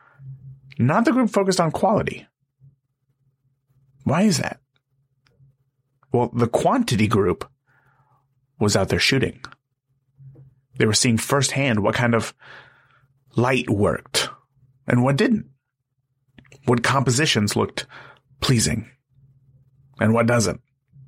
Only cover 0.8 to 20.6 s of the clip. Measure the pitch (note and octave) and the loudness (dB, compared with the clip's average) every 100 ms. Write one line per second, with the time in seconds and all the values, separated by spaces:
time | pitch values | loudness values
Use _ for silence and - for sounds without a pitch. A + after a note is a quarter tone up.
0.8 | A#2+ F3+ A#3 B3+ A3 G3+ G3 F3+ E3 - | 0 2 2 2 2 0 0 0 0 0
1.8 | G3 A3 - - - _ _ _ - _ | 0 0 -2 -8 -14 _ _ _ -20 _
2.8 | _ _ _ _ _ _ _ _ _ _ | _ _ _ _ _ _ _ _ _ _
3.8 | _ _ - D3+ G#3+ D#3 - - _ _ | _ _ -2 2 2 0 -4 -8 _ _
4.8 | _ _ _ _ _ _ _ _ _ _ | _ _ _ _ _ _ _ _ _ _
5.8 | _ _ _ A#2 A#2+ A#2+ A#2 - E3+ B3+ | _ _ _ -2 0 0 0 0 0 0
6.8 | A#3 A2+ G#3+ G#2 F#2+ F2 - _ _ _ | 0 0 2 2 0 -2 -8 _ _ _
7.8 | _ _ _ _ _ _ _ - G#2 G2+ | _ _ _ _ _ _ _ -4 0 0
8.8 | F#2 E2+ - A#3+ - - - - _ _ | 0 -2 0 0 -2 -6 -20 -20 _ _
9.8 | _ _ _ _ - - - _ _ - | _ _ _ _ -20 -20 -20 _ _ -2
10.8 | A2 G#2 B2+ A2+ - C#3+ C3 - C#3 G#2+ | 0 0 0 0 0 -2 0 -2 -2 0
11.8 | G2+ A2+ A#2+ A#2 - - - - - _ | 0 0 0 0 -2 -10 -20 -20 -20 _
12.8 | _ _ _ _ _ - B2 C3+ A#2+ G#2 | _ _ _ _ _ -2 0 0 -2 0
13.8 | G2 C2+ - - - - _ _ _ _ | 0 -2 -6 -6 -6 -10 _ _ _ _
14.8 | - B2 B2+ C#3 A3+ G#3+ - _ _ _ | -2 0 2 2 2 0 -4 _ _ _
15.8 | _ _ _ _ _ - - - - B2 | _ _ _ _ _ -20 -20 -8 -2 0
16.8 | - C#3 B2 A#2+ A2+ A2+ G#2 - A2 - | 2 0 0 0 0 0 0 0 -2 -4
17.8 | - - - - _ _ - B2 E2+ F2+ | -14 -18 -20 -20 _ _ 0 0 0 -4
18.8 | - _ _ _ _ _ _ _ _ _ | -8 _ _ _ _ _ _ _ _ _
19.8 | _ - G#2+ A2+ A#2 A#2+ G2 - | _ -2 0 2 2 2 0 -4